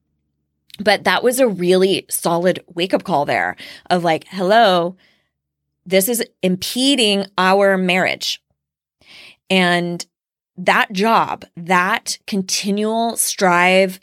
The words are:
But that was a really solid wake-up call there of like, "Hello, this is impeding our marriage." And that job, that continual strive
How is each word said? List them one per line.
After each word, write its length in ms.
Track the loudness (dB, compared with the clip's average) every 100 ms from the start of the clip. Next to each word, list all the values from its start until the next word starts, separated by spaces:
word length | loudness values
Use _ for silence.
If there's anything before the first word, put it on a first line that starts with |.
| _ _ _ _ _ _ _ -6
But 260 | -2 0
that 180 | 0 0
was 160 | 0 0
a 80 | 0
really 600 | 0 2 2 2 0 -4
solid 560 | -6 -2 0 0 -2 -8
wake-up 380 | -8 -4 -4
call 220 | -2 -2 0
there 300 | -2 -2 -6 -16 -16 -4
of 140 | -2
like, 200 | 0 -2 -4
"Hello, 680 | -4 2 4 4 2 -2 -6 _ _ _ _ _ _ _ _
this 240 | -2 0 0
is 160 | -2 -6 _
impeding 840 | -4 -2 -4 -2 0 2 2 0 -2 -2
our 400 | 2 4 2 2
marriage." 680 | 0 0 0 -2 -8 -10 _ _ _ _ _ _ _ -20 -20 _ -4
And 540 | 0 2 0 -2 -8 -12 _ _ _ _ -4
that 360 | 0 0 0
job, 520 | -2 0 2 0 -6 -14 -14
that 600 | 0 0 0 -4 -6 -12 -6
continual 920 | -6 -4 -6 -4 -4 -2 -2 -4 -4
strive 840 | -6 0 4 4 4 4 2 -2